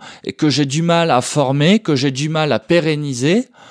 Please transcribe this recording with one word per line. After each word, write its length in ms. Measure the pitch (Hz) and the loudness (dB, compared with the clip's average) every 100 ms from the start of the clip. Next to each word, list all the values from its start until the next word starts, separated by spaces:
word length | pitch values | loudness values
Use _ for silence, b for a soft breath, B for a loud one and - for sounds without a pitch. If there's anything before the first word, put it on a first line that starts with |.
| B B | B B
et 100 | - | -12
que 160 | - 156 | -2 0
j'ai 160 | 135 | 0
du 180 | 143 147 | 0 0
mal 280 | 170 170 165 | 0 2 2
à 120 | 127 | 0
former, 580 | - 151 131 139 151 214 | 0 0 0 2 2 2
que 160 | - 139 | 0 0
j'ai 160 | 143 | 0
du 160 | 131 151 | -2 -4
mal 240 | 156 151 | -2 0
à 80 | 110 | -2
pérenniser. 880 | - 170 156 147 143 120 139 208 262 B B | 2 2 2 -2 -4 -2 0 0 -2 B B